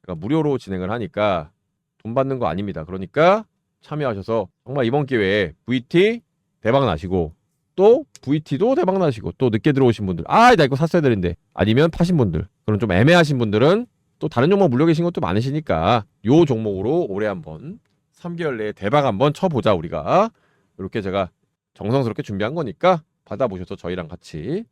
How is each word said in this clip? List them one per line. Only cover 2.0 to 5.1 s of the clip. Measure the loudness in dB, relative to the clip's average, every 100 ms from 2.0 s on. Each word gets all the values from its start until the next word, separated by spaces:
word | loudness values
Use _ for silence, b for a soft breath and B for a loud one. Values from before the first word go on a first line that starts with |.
| -6
받는 | -4 -2 -2
거 | -4
아닙니다. | -4 -6 -8
그러니까 | -10 -10 -6 2 2 2 -4 _ _ _
참여하셔서 | _ -6 -4 -6 -4 -4 -4 _ -10
정말 | -2 0
이번 | 0
기회에 | 0